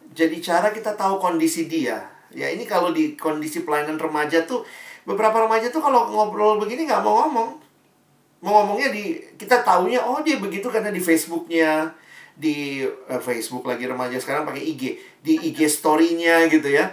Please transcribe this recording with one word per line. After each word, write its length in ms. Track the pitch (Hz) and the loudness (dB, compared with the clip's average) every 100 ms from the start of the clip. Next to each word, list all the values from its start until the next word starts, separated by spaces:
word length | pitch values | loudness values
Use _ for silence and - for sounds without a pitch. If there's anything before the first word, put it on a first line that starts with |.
| - | -20
jadi 240 | - 165 165 | 0 0 0
cara 320 | - 175 208 | 0 2 2
kita 240 | 208 220 | -2 -6
tahu 240 | 208 190 190 | -2 -2 0
kondisi 480 | 180 165 160 170 156 | 0 2 0 0 -4
dia. 400 | 160 123 110 - - _ | -2 -2 -4 -10 -20 _
Ya, 180 | 131 139 | -8 -6
ini 140 | 170 | -6
kalau 320 | 165 185 175 | -2 0 0
di 240 | 160 151 151 | 0 -2 -2
kondisi 480 | 156 151 156 170 156 | -4 -4 -4 -6 -4
pelayanan 320 | 147 151 156 | -2 -2 -4
remaja 480 | 156 151 151 165 160 | -4 -2 0 0 0
tuh, 160 | 247 - - - - | -6 -8 -16 -20 -18
beberapa 400 | - 196 220 220 | -8 0 2 4
remaja 320 | 220 220 233 | 2 2 0
tuh 80 | 311 | -2
kalau 240 | 294 254 226 | 2 4 2
ngobrol 480 | 214 214 208 214 214 | 0 0 2 2 2
begini 240 | 208 247 320 | 0 -4 0
nggak 160 | 220 | 0
mau 240 | 208 214 311 | 2 2 2
ngomong. 240 | 254 226 - - _ _ _ _ _ _ _ 185 | 0 -4 -8 -20 _ _ _ _ _ _ _ 2
Mau 60 | 214 | 4
ngomongnya 320 | 202 208 269 | 4 0 -2
di, 240 | 208 196 - - | -2 -6 -8 -10
kita 320 | - - 247 - | -18 2 4 6
taunya, 400 | 180 196 247 240 | 4 4 0 0
oh 160 | 269 | -2
dia 160 | 311 254 | 0 -2
begitu 320 | 196 196 247 | -2 -4 -2
karena 240 | 220 196 | -2 -2
di 80 | 185 | -4
Facebooknya, 880 | 180 160 - 170 165 165 160 156 160 - - - - _ | 2 2 2 -6 -4 0 2 2 -2 -8 -20 -20 -20 _
di, 480 | 151 147 143 139 131 | -4 -2 -4 -4 -6
eh, 320 | - - 127 | -6 -8 -6
Facebook 480 | 123 117 110 127 127 | -4 -4 -4 -8 -6
lagi 160 | 120 127 | -6 -4
remaja 240 | 123 123 127 | -4 -4 -6
sekarang 240 | 127 143 151 | -4 -4 -4
pakai 160 | 143 | -6
I 120 | 156 143 | -6 -6
G, 160 | 127 - - _ | -6 -8 -14 _
di 160 | - 160 | 0 0
I 80 | 170 | 0
G 160 | 139 151 | 0 0
story-nya 800 | - 160 165 165 165 170 165 165 | 2 2 4 4 2 4 4 6
gitu 240 | 156 139 | 4 4
ya. 160 | 139 156 | 2 0